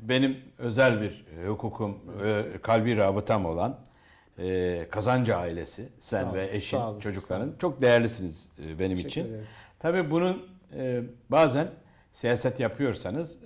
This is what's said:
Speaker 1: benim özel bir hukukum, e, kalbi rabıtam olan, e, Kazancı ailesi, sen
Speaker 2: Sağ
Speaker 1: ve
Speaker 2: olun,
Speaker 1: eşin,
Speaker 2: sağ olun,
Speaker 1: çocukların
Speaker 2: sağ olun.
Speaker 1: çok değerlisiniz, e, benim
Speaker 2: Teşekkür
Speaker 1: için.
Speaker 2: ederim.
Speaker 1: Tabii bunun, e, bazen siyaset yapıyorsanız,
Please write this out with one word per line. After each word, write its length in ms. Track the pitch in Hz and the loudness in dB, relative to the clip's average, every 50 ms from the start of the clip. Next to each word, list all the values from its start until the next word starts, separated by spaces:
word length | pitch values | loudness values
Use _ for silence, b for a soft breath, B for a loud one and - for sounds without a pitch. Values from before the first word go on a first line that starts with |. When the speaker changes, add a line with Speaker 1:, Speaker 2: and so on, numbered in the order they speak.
Speaker 1:
benim 360 | 110 113 127 131 135 131 135 - - - - | -2 0 4 4 4 2 2 -2 -10 -18 -12
özel 440 | - 123 120 107 131 131 127 113 104 | -6 -6 0 4 6 6 6 6 4
bir 240 | 104 98 - - - - 78 82 90 | 0 -4 -6 -10 -16 -16 -12 -6 -4
hukukum, 500 | 101 107 - - 104 - - 110 101 95 - - 85 90 101 101 | -4 -4 -4 -6 -8 -4 -4 -4 -6 -6 -8 -14 -14 -6 -2 0
e, 200 | 110 107 104 - - 98 - | 2 2 0 0 -4 -8 -6
kalbi 360 | - 113 113 113 110 120 113 | 2 4 4 4 4 4 4
rabıtam 480 | 107 98 98 98 104 - - 113 101 90 | 4 4 4 2 2 0 2 0 2 2
olan, 340 | 82 82 85 101 127 - - b b b b b b b b b b _ - | 0 0 0 -2 -2 -4 -8 b b b b b b b b b b _ -8
e, 480 | 90 92 92 92 90 90 87 85 82 - | -4 -2 0 0 0 0 -2 -4 -6 -6
Kazancı 440 | - 104 98 127 127 127 123 113 98 | -6 -2 0 2 2 4 4 2 2
ailesi, 540 | 87 90 85 85 85 78 - - 101 123 - - - | 0 -2 -4 -6 -6 -8 -10 -12 -12 -14 -16 -16 -16
sen 240 | - - 113 95 92 | -8 -4 -4 -2 -2
Speaker 2:
Sağ 100 | 92 92 | -2 -2
Speaker 1:
ve 120 | 95 95 | -4 -4
Speaker 2:
olun, 80 | 98 107 | -4 -4
Speaker 1:
eşin, 220 | 104 - - 143 | -6 -4 -4 -4
Speaker 2:
sağ 120 | 127 117 110 | -4 -4 -4
olun, 100 | 104 104 | -6 -6
Speaker 1:
çocukların 440 | 107 104 95 95 - - 92 98 123 | -6 -6 -6 -6 -6 -6 -6 -4 -4
Speaker 2:
sağ 60 | 147 | -6
olun. 80 | - | -4
Speaker 1:
çok 240 | - 180 170 135 131 | -4 -4 -4 0 4
değerlisiniz, 680 | 127 120 120 117 117 113 117 110 92 85 78 - - - _ - 78 | 6 6 8 6 6 2 -2 -6 -8 -8 -10 -12 -18 -20 _ -14 -12
e, 120 | 80 78 82 | -10 -4 -2
benim 160 | 92 95 92 | -2 -2 -2
Speaker 2:
Teşekkür 120 | 90 85 - | -2 -4 -6
Speaker 1:
için. 160 | - 151 180 | -6 -6 -6
Speaker 2:
ederim. 200 | 113 110 107 107 B B B B B B - | -6 -10 -12 -14 B B B B B B -4
Speaker 1:
Tabii 320 | - 165 175 185 170 147 | -2 0 0 0 0 2
bunun, 360 | 160 170 180 185 190 - - - - - _ - 147 | 2 2 2 2 0 -2 -8 -14 -20 -20 _ -14 -8
e, 260 | 135 131 127 123 123 120 - - - - - | -6 -4 -2 -2 -2 -4 -8 -12 -18 -4 4
bazen 380 | 139 156 165 139 123 143 170 - - - b b b b b b | 6 6 6 6 6 2 -2 -2 -6 -14 b b b b b b
siyaset 480 | - - - 120 123 120 - 127 110 - | -12 -4 0 0 2 2 2 0 0 0
yapıyorsanız, 800 | 117 110 - - 143 123 104 - - 92 113 160 170 - - - - | -2 -2 0 0 0 0 0 -2 -4 -4 -4 -4 -6 -8 -12 -14 -12